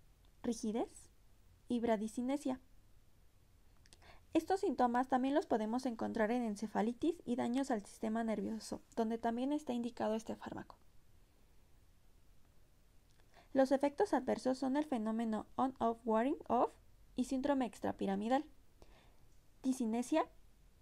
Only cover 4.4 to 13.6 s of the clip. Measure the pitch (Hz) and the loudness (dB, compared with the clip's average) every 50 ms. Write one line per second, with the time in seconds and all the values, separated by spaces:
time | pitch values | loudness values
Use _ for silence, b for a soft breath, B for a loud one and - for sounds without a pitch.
4.4 | 330 - 381 381 - 381 254 - 254 240 240 247 262 254 269 254 254 269 285 311 | 2 2 0 0 2 0 2 2 2 4 4 2 2 2 2 2 2 2 2 2
5.4 | 311 - 294 208 214 214 226 254 262 269 226 220 220 208 208 226 220 208 240 247 | 2 2 0 0 0 0 -2 -2 -2 -2 -2 -2 -4 -2 0 2 2 2 2 0
6.4 | 247 220 208 202 233 220 - 196 202 226 240 - - 311 349 - - - 240 254 | 0 -2 -2 -4 -6 -2 0 0 0 0 0 0 0 0 0 -2 -4 -4 -2 0
7.4 | 240 233 240 269 277 - 254 208 202 - - - - 220 220 226 233 220 214 208 | 0 0 0 0 0 0 0 -2 -4 -6 -10 -6 -4 -2 -2 0 0 0 -2 -2
8.4 | 190 208 226 220 - - - - - - - - 226 220 226 226 - 233 233 240 | -2 -4 -4 -6 -8 -8 -10 -10 -10 -6 -2 -2 0 0 -2 -2 -2 -2 0 0
9.4 | 254 277 294 302 302 - 247 240 233 240 - - 220 214 214 220 220 - 214 214 | 0 -2 -2 -2 -2 -4 -4 -2 -4 -4 -4 -2 -2 -2 -2 -2 -4 -8 -10 -10
10.4 | - - - 202 214 - - - - - - - - - - - - - _ - | -10 -10 -10 -10 -12 -14 -18 -20 -20 -20 -20 -20 -20 -20 -20 -20 -20 -20 _ -20
11.4 | - - - - - - - - - - - - - - - - - - - - | -20 -20 -20 -20 -20 -20 -20 -20 -20 -20 -20 -20 -20 -20 -20 -20 -20 -20 -20 -20
12.4 | - - - - - - - - - - - - - - - b b b b b | -20 -20 -20 -20 -20 -20 -20 -20 -20 -20 -20 -20 -20 -20 -20 b b b b b
13.4 | b b - 269 | b b 2 4